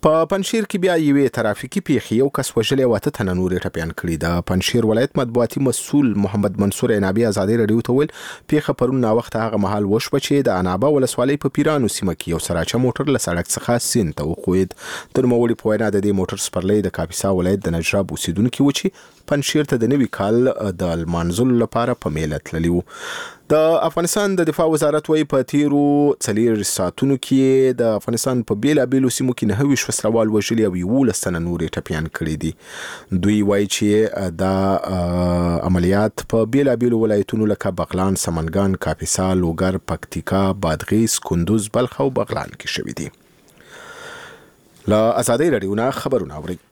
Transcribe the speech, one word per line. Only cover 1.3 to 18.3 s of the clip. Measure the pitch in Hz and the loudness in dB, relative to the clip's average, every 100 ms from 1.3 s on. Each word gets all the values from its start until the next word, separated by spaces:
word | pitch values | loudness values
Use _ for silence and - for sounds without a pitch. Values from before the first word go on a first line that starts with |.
| - | 0
ترافیکي | 110 104 131 - - | -2 -2 -4 -8 -2
پیښې | 131 - 110 | -2 0 0
یو | 139 - | 0 0
کس | 135 - | -4 -2
وژلی | 110 139 131 | 0 2 2
او | 107 | 2
اته | - - | -2 -2
تنه | 98 90 | -2 0
نور | 92 90 | 0 -2
یې | 87 | -4
ټپیان | 85 82 82 | -6 -6 -6
کړي. | 87 80 | -4 -4
د | 80 87 - | -2 -2 0
پنجشیر | 92 - 120 110 | -2 0 2 2
ولایت | 107 135 - | 2 0 -2
مطبوعاتي | 127 120 117 - 135 | -2 0 0 0 -2
مسؤل | 117 - 147 135 101 | -2 0 2 2 2
محمد | 98 104 101 95 | 0 0 -2 0
منصور | 101 - 123 107 | 0 0 0 2
عنابي | 95 98 117 | 2 2 2
ازادي | 101 98 117 | 2 0 2
راډیو | 107 110 - | 2 2 2
ته | 127 | 0
وویل، | 151 - - - _ | 0 -4 -16 -18 _
پیښه | 151 - 135 | 0 0 0
پرون | 123 131 117 | 0 2 2
ناوخته | 110 120 113 | 2 0 -4
هغه | 113 107 98 | -2 0 0
مهال | 104 101 | 0 2
وشوه | 110 - 139 | 0 0 -2
چې | - 143 123 | 0 2 2
د | 92 | 0
عنابه | 90 92 135 147 | 0 0 2 2
ولسوالۍ | 131 - 131 143 | 0 0 0 0
په | 139 - | -2 0
پیرانو | 151 151 113 - | 0 2 0 -2
سیمه | 95 82 | -4 -4
کې | - 82 | -4 -6
یو | - | -2
سراچه | 82 82 120 127 | -2 -2 0 0
موټر | - 139 127 | 0 -2 -2
له | - | -2
سړک | 87 87 - | -4 -4 -6
څخه | - - - | -2 -2 0
سیند | - 87 73 | 0 -2 -2
ته | 73 | -6
وخوید. | 85 - 90 95 - - - - | -4 0 0 0 -4 -14 -14 -6
د | - 127 | 0 2
نوموړي | 120 117 113 | 2 2 0
په | 113 | 0
وینا، | 107 110 | 0 2
د | 101 101 | 0 2
دې | 98 | 0
موټر | 92 101 - | -2 -4 -6
سپرلی | - 92 104 92 | -4 0 2 0
د | - | -4
کاپیسا | 82 90 98 95 | -6 -4 0 0
ولایت | 90 98 95 | 2 0 0
د | 82 | -2
نجراب | 82 101 95 76 | 0 -2 -2 -4
اوسیدونکي | - | -4